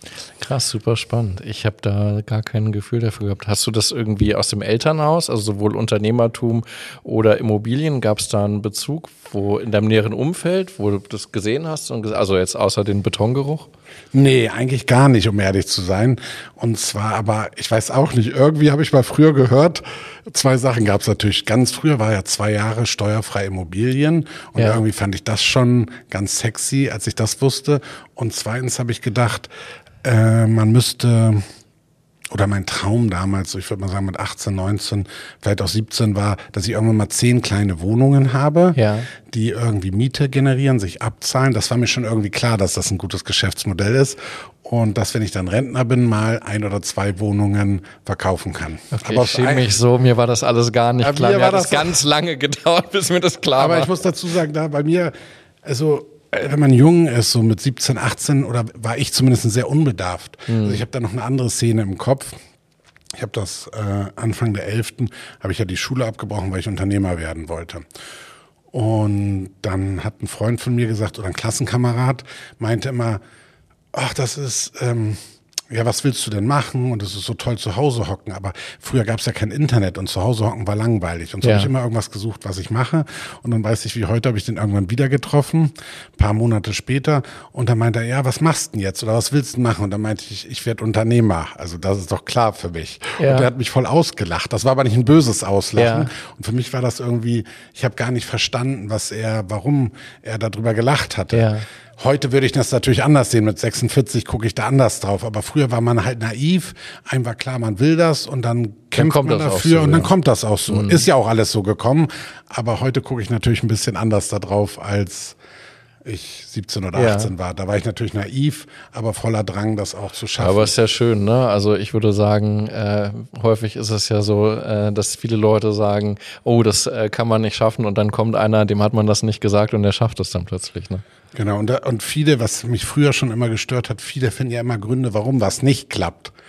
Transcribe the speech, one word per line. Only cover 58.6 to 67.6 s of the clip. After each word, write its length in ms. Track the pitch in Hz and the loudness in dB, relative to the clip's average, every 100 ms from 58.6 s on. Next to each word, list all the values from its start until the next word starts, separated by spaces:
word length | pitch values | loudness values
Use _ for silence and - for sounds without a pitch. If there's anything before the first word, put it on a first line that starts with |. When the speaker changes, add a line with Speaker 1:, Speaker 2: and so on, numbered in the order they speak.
| 110 | -4
Speaker 2:
war 240 | - 113 117 | -6 -6 -2
ich 160 | 143 | -2
zumindest 300 | - 131 120 117 | 2 4 4 2
sehr 180 | 107 123 | 0 0
unbedarft. 680 | 147 151 92 90 90 - - - | 2 2 0 -4 -6 -10 -14 -4
Speaker 1:
Hm. 160 | 113 | 0
Speaker 2:
Also 100 | 107 | 0
ich 80 | 107 | -2
habe 80 | 113 | -4
da 100 | 127 | -6
noch 120 | 117 | -6
eine 100 | 117 | -6
andere 300 | 113 135 123 | -4 -2 -2
Szene 320 | - 117 110 | 0 2 2
im 160 | 101 95 | 0 -4
Kopf. 340 | - 139 - - - _ _ _ _ _ - - | -2 -2 -2 -18 -20 _ _ _ _ _ -18 -12
Ich 60 | |
habe 100 | 110 | -8
das, 360 | - 98 - - | -6 -8 -10 -14
äh, 480 | - 101 101 98 - | -8 -4 -4 -6 -6
Anfang 360 | 113 101 120 101 | -4 -2 -2 -2
der 100 | 92 | -4
elften 460 | 107 110 - 120 - - - | -4 -6 -6 -8 -8 -20 -10
habe 120 | 98 | -6
ich 60 | 92 | -4
ja 60 | 98 | -4
die 120 | 92 | -4
Schule 300 | - 127 117 | -4 -4 -4
abgebrochen, 440 | 110 104 95 92 | -6 -8 -6 -4
weil 100 | 92 | -4
ich 60 | 90 | -6
Unternehmer 520 | 92 98 101 95 87 | -4 -2 0 -2 -4
werden 300 | 80 80 80 | -6 -10 -10
wollte. 320 | 82 | -10